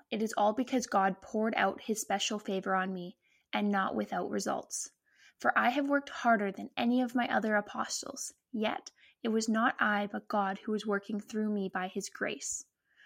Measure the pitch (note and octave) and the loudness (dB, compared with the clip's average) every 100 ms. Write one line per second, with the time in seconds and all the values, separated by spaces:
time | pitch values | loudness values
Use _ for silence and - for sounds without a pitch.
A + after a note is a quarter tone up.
0 | - G#3+ A3 - G#3 G#3+ B3 B3+ A#3+ G3+ | -6 -2 0 2 2 2 0 0 2 4
1 | F#3+ F#3 - A3 A3 - G3 - - G#3 | 4 2 -4 0 2 2 2 0 -4 -4
2 | - G3 - G#3 - F#3+ F#3+ F#3+ F#3+ F#3 | -2 -2 -2 -4 -2 -2 0 0 0 -4
3 | F3 - _ _ - G#3+ G#3 G3 F#3+ A3 | -8 -14 _ _ -4 0 2 2 2 0
4 | G#3 F#3 - G#3 G3 G3+ - - - _ | -2 -2 -2 -2 -2 -4 -4 -8 -10 _
5 | _ _ - - - - A3 C#4 C#4 C#4+ | _ _ -20 -2 2 4 4 2 2 2
6 | C#4 - A#3+ A3 G3+ G3 G3+ - A#3+ B3 | 0 0 4 4 2 -4 -10 -2 2 2
7 | B3 B3+ A#3 G#3+ A3 G#3 G#3 - - - | 2 0 2 0 2 0 0 -6 -4 -6
8 | - - - - _ G#3+ G#3+ - - _ | -8 -10 -12 -14 _ -2 -2 -2 -8 _
9 | - _ A3+ A3 A3+ A3 A#3+ - G#3+ G#3 | -20 _ 0 0 2 2 2 2 2 2
10 | G#3 A3 - G#3 F#3+ G3 - G#3+ A3 G3 | -2 -6 -2 0 0 -2 -4 -4 0 -2
11 | G3+ G#3 - G#3+ G#3+ G#3 F#3+ F#3 F#3 G3 | -2 -8 -4 -2 0 0 -2 -4 -4 -6
12 | - - - - - - - _ _ _ | -8 -6 -6 -6 -8 -8 -12 _ _ _